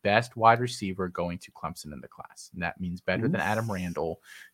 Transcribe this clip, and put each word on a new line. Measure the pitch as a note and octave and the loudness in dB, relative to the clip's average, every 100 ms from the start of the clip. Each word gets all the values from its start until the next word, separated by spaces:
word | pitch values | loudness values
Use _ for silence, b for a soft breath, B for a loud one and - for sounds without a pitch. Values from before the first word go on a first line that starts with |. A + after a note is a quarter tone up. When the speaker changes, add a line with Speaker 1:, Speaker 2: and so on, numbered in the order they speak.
Speaker 1:
best | G2+ G#2+ B2 A#2 | 2 4 2 4
wide | A2+ A#2+ | 6 6
receiver | B2 - F#2+ F#2 F#2 | 4 -4 -4 -2 -4
going | F2+ F2 F2 | -2 -2 -4
to | - | -10
Clemson | - D#2+ F2 D2+ | -10 -10 -10 -12
in | C#2 | -12
the | - | -14
class. | - - - - F2+ | -18 -20 -20 -16 -6
And | |
that | E2+ - | -6 -4
means | F2+ F2+ | -6 -4
better | - F#2 A#2 | -2 0 2
than | F3+ | 2
Adam | E2 G#2+ A2+ | 2 0 0
Speaker 2:
Oof. | F#2+ | -2
Speaker 1:
Randall, | F2+ D2 D#2+ E2 B B B | -2 -2 -4 -6 B B B